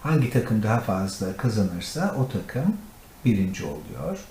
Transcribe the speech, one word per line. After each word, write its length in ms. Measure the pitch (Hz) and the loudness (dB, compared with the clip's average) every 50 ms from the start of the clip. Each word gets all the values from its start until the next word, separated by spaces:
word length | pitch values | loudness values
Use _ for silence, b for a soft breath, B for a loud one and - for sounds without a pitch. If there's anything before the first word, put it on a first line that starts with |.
Hangi 280 | - 151 160 151 123 120 | 0 2 4 4 4 4
takım 340 | - 127 - - 110 107 104 | 2 0 2 2 0 2 4
daha 160 | 107 113 120 | 4 2 2
fazla 580 | - - 95 95 95 98 - - 98 92 92 | 2 0 0 0 0 -2 -4 -4 -4 -4 -4
kazanırsa 760 | - - 123 107 107 98 92 87 87 87 - - 151 180 202 - 135 | -2 -2 0 2 2 2 2 0 -4 -8 -6 -4 0 0 0 2 0
o 100 | 131 - | -2 0
takım 480 | - 101 - - - 123 147 196 220 - - - - - - - - - - | -2 -6 -6 -4 -4 0 2 2 0 0 -6 -14 -20 -20 -20 -20 -20 0 2
birinci 380 | 131 110 95 95 92 92 - - | 2 4 4 2 0 0 -4 -6
oluyor. 560 | 73 71 - - - - - 147 165 196 196 - - | -6 -6 -8 -10 -12 -10 -6 -4 -4 -4 -6 -8 -16